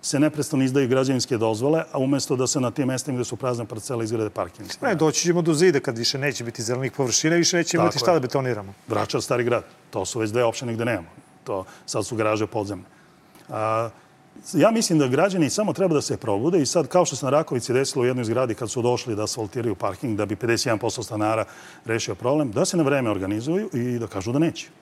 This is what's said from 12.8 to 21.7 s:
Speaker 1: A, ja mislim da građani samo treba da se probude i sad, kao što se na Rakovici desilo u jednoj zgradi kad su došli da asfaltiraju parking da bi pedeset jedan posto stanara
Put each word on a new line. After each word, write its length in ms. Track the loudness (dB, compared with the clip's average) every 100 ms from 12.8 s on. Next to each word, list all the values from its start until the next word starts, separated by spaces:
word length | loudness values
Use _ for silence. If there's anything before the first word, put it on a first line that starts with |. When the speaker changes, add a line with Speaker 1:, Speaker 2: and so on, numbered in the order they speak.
| -12 -20 -20 -20 _ -20 -10
Speaker 1:
A, 420 | -4 0 0 -2 -8 _ _ _ -20 -4
ja 160 | 4 4
mislim 280 | 4 2 4
da 100 | 4
građani 420 | 4 2 2 0
samo 220 | 2 -2
treba 220 | 0 2
da 60 | 2
se 140 | 0 -4
probude 460 | -2 0 2 2
i 40 | 2
sad, 220 | 0 2
kao 160 | 2
što 120 | 2 0
se 100 | 2
na 40 |
Rakovici 420 | 2 2 -4 0
desilo 300 | 0 2 0
u 40 | 0
jednoj 180 | 0
zgradi 300 | 0 0 0
kad 160 | -2 -4
su 120 | 0
došli 340 | 0 0 -2 -4
da 80 |
asfaltiraju 500 | -4 -4 -6 -4 -2
parking 420 | -2 -4 -4 -4 -2
da 100 | -2
bi 100 | -2
pedeset 300 | 0 0 0
jedan 120 | 0
posto 240 | -2 -4
stanara 420 | -8 -2 0 0 -2 -10 -20